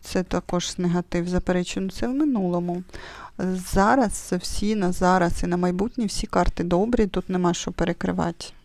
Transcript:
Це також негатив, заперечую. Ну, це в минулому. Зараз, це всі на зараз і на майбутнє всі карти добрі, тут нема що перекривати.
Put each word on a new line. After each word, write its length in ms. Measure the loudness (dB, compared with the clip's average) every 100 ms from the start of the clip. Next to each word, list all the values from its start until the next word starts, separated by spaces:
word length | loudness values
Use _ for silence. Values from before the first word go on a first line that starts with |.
Це 200 | -2 -2
також 560 | 0 -4 -2 -4 -2 -2
негатив, 500 | 0 0 -2 -4 0
заперечую. 580 | -2 0 0 0 -4 -6
Ну, 40 |
це 180 | -4 -4
в 60 |
минулому. 680 | 0 0 2 0 0 -2 -6 -8 -16 -16 -16 -16 -6 -4 -4 0
Зараз, 400 | 4 6 6 4
це 240 | 0 -4 -4
всі 380 | -2 -2 0
на 180 | 2 0
зараз 500 | 2 4 4 4 2
і 40 | 0
на 100 | 2
майбутнє 500 | 0 0 -2 -2 -4
всі 200 | -2 0
карти 380 | 2 2 2
добрі, 420 | 0 2 2 2 2
тут 220 | 0 -2
нема 260 | 0 2
що 180 | 0 -4
перекривати. 760 | -2 -2 -2 -2 0 -2 -4 -14 -16